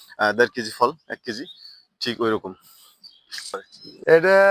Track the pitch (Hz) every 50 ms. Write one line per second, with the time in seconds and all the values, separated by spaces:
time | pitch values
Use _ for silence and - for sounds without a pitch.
0 | - - - - 107 104 104 110 123 117 - - 113 107 - - 123 120 156 156
1 | _ - - - _ 123 107 107 156 185 - - - - - _ _ _ _ _
2 | - 123 117 113 117 113 110 98 - 95 92 - _ _ _ _ _ _ _ _
3 | _ _ _ _ _ _ - - - - - - - _ - - - - - -
4 | - - 160 165 165 190 196 196 196 196